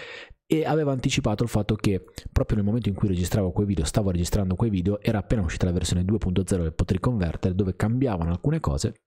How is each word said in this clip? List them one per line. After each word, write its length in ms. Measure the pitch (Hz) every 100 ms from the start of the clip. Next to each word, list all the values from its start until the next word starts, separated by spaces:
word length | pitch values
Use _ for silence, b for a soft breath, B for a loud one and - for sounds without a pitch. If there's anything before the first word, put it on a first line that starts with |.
| B B B - _
e 200 | 160 156
aveva 260 | 151 147
anticipato 500 | 135 135 131 120 104
il 60 | 120
fatto 260 | 110 104
che 300 | 107 110 95 - B -
proprio 280 | - - 107
nel 80 | 101
momento 240 | 117 104
in 40 |
cui 140 | 95 107
registravo 440 | 90 87 113 92
quei 140 | 87 101
video, 200 | 98 78
stavo 240 | - 98
registrando 440 | 87 87 - 95
quei 140 | 92 117
video, 320 | 98 87 101
era 180 | - 107
appena 220 | - 120
uscita 240 | 82 -
la 80 | 92
versione 320 | 90 90 90
due 140 | 92 107
punto 240 | 95 90 95
zero 160 | 95
del 120 | 82
Potri 260 | - - 92
Converter, 540 | - 120 87 - 95
dove 200 | 90 95
cambiavano 560 | 90 107 120 131 95 85
alcune 300 | 87 143 160
cose 440 | - 69 - -